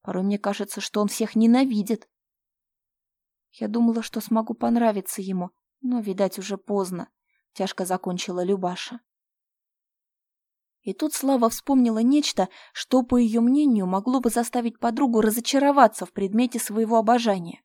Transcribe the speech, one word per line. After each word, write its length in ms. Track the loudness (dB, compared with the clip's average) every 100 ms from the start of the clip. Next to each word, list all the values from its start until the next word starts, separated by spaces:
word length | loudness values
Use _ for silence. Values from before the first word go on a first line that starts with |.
Порой 220 | -6 -4
мне 160 | -2 -2
кажется, 420 | -4 -6 -8 -10
что 220 | -8 -2
он 60 | -2
всех 260 | -2 -2 2
ненавидит". 720 | 4 6 4 0 -2 -4 _ _ _ _ _ _ _ _ _ _ _ _ _ _ _
"Я 140 | _ -6
думала, 340 | 0 2 0
что 180 | -4 -8
смогу 340 | -2 -2 -2
понравиться 680 | -4 0 2 2 0 -6 -10
ему, 300 | -6 -6 -6 _ _ _
но, 180 | -4 -4
видать, 380 | -4 -2 -2 -2
уже 180 | -8 -10
поздно", — 540 | -4 -2 -2 -6 -12 _ _ _ _
тяжко 320 | -8 -6 -4
закончила 580 | -4 -4 -4 -6 -6 -4
Любаша. 580 | -2 -2 -2 -6 -12 -14 _ _ _ _ _ _ _ _ _ _ _ _ _ _ _ _ _ _
И 140 | -12
тут 180 | -4 -4
Слава 380 | -2 0 2 0
вспомнила 480 | -2 0 2 4 2
нечто, 500 | 2 2 0 -2 -2 -4 -20
что, 300 | -16 0 0
по 160 | 2 2
ее 240 | 2 2
мнению, 440 | 2 4 4 2 0
могло 340 | -2 0 0
бы 100 | 0
заставить 480 | -2 -2 -2 -4 -4
подругу 420 | -4 0 0 4
разочароваться 880 | 2 0 0 2 4 6 6 6 -10
в 60 |
предмете 460 | -6 -2 0 0 -2
своего 380 | -6 -2 2 2
обожания. 680 | 4 2 2 -2 -4 -14